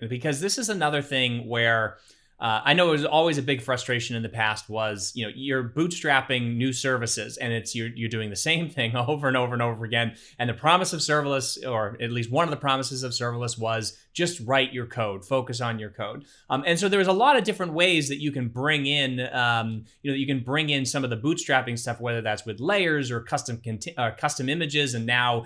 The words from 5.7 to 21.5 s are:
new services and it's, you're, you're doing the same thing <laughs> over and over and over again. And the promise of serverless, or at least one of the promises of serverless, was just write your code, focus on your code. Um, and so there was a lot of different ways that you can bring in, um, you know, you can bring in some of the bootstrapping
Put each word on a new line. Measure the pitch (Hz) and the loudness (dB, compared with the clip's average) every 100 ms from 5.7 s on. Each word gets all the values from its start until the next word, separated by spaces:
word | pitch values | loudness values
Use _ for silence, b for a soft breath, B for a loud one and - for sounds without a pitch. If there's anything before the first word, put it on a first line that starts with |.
| 143 170 170 156 135 - 127 120 120 | 0 -2 0 2 2 2 0 0 0
new | 127 | 0
services | 120 135 127 117 - 107 - | 0 0 0 0 -2 -6 -6
and | 123 | -4
it's, | 117 107 120 | -4 -4 -6
you're, | 113 | -6
you're | 120 113 | -4 -4
doing | 113 107 | -4 -4
the | 98 | -2
same | 156 165 165 | 0 0 0
thing | 147 113 123 | -2 0 0
<laughs> | |
over | 120 151 143 | 0 0 2
and | 127 | 2
over | 123 | 2
and | 120 | 0
over | 120 113 | -2 -2
again. | 113 117 117 b b - | -2 0 0 b b -4
And | 123 | -4
the | |
promise | 117 151 180 185 | 0 4 4 4
of | 175 | 0
serverless, | - 151 143 139 123 - 131 | 2 2 2 0 -2 -4 -2
or | 113 104 117 | -2 -2 -4
at | 120 | -4
least | 120 113 | -2 0
one | 131 | 0
of | 170 | 0
the | 143 | 0
promises | 143 135 127 131 | 0 0 0 -6
of | 127 | -6
serverless, | 120 120 120 120 117 | -4 -4 -4 -4 -4
was | 113 113 107 b b | -2 -2 -4 b b
just | - 170 175 | -2 -2 -2
write | 117 135 135 | 2 2 2
your | 131 117 | 0 -6
code, | - 107 98 | -4 -4 -4
focus | 95 135 123 120 | -2 -2 0 -4
on | 120 113 | -4 -4
your | 107 | -8
code. | - 104 113 b b - | -8 -8 -8 b b -4
Um, | 135 156 | -2 2
and | 170 | 2
so | 196 | 4
there | 196 | 4
was | 185 | 4
a | |
lot | 190 262 269 | 6 6 6
of | |
different | 208 202 175 | 4 0 -2
ways | 156 180 170 139 | 4 6 6 2
that | 143 | -2
you | 147 | -2
can | 139 120 | -2 -4
bring | 120 143 151 139 | -2 0 2 2
in, | 147 135 127 127 | 2 0 -2 -4
um, | 127 120 117 113 110 110 b | 0 2 2 0 -4 -8 b
you | 143 | -4
know, | 135 | -2
you | 135 | 0
can | 135 | -2
bring | 120 147 156 | 0 0 2
in | 143 127 | 0 0
some | 147 | -2
of | 127 | -2
the | 113 | -2
bootstrapping | 131 165 - | 0 -2 2